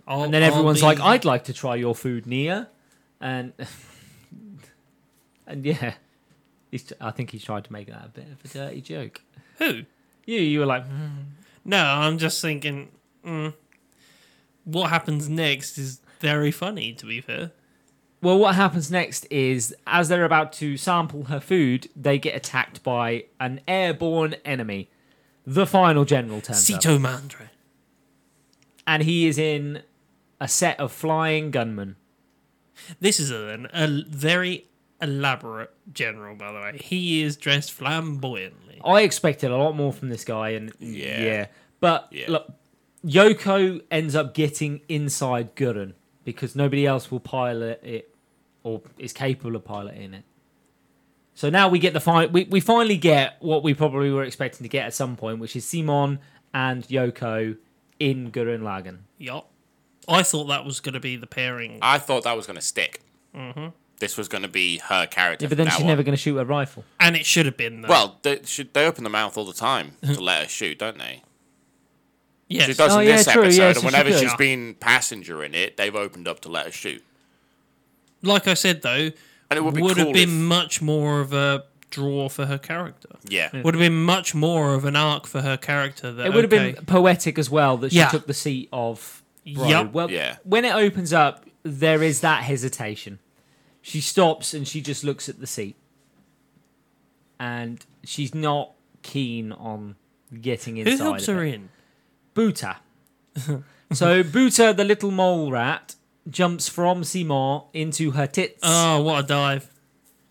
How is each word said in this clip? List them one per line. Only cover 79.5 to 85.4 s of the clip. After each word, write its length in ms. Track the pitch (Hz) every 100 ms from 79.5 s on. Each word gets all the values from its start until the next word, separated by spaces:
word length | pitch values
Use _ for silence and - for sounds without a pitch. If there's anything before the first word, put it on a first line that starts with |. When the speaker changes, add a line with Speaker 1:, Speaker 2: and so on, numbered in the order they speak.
Speaker 3:
And 60 | 151
it 80 |
would 100 | 160
be 80 | 156
Speaker 1:
would 140 | 180 185
have 100 | 160
Speaker 3:
cool 60 |
Speaker 1:
been 140 | 180 175
Speaker 3:
if 60 |
Speaker 1:
much 460 | 160 165 175 165 -
more 400 | 151 151 147 147
of 120 | 135
a 320 | 143 139 139 139 _ _
draw 380 | - 139 139 135
for 180 | - 139
her 120 | 139
character. 500 | - 165 170 - - - 101
Speaker 3:
Yeah. 220 | 95 80
Speaker 2:
Yeah. 100 | 135
Speaker 1:
Would 120 | 160
have 60 | 165
been 240 | 170 160
much 280 | 170 185 175 151
more 380 | 160 165 147
of 100 | 135
an 100 | 143
arc 320 | 143 151 147 -
for 140 | 139